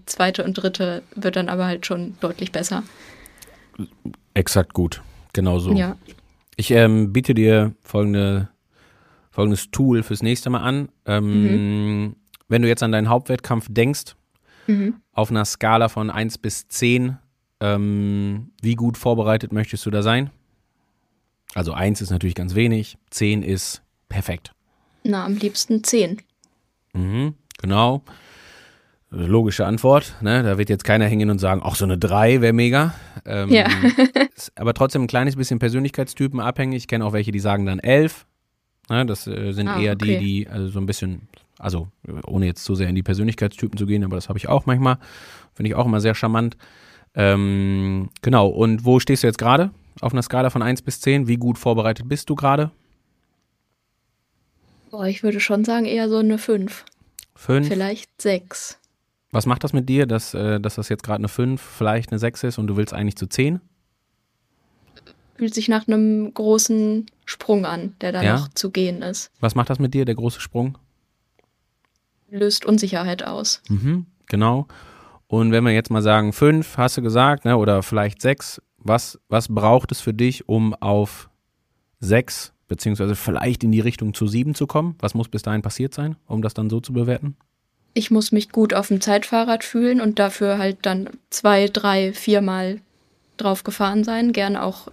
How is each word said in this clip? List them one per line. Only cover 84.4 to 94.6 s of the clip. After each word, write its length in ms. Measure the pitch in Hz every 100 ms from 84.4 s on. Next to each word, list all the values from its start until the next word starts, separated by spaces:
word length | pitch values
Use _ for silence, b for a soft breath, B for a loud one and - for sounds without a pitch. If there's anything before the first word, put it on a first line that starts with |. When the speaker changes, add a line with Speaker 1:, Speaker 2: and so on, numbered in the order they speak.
| 143 147
Speaker 2:
zu 100 | 143
kommen? 280 | 151 170 160
Was 140 | 107
muss 140 | 113 117
bis 140 | 104
dahin 180 | - 107
passiert 320 | 101 - 135
sein, 220 | - 151 156 -
um 140 | 110
das 120 | 110
dann 160 | - 107
so 100 | 113
zu 140 | 120
bewerten? 420 | 123 120 123 143 139 _ _ _ _ _
Speaker 1:
Ich 180 | 226 214
muss 200 | 214 214
mich 180 | 214 208
gut 220 | 226 214
auf 160 | 196 196
dem 100 | 196
Zeitfahrrad 640 | 208 202 - 233 233 226
fühlen 380 | - 233 240 254
und 180 | 220 214
dafür 380 | 202 - 202 202
halt 220 | 190 190
dann 300 | 196 185 190 - _
zwei, 380 | - 208 196 202
drei, 440 | 208 202 196 190
viermal 680 | 208 - 202 196 185 185 208 - _ _ _ _ -
drauf 260 | 208 190
gefahren 400 | - - 202 214
sein, 300 | 214 226 240
gern 240 | 226 196
auch 300 | 202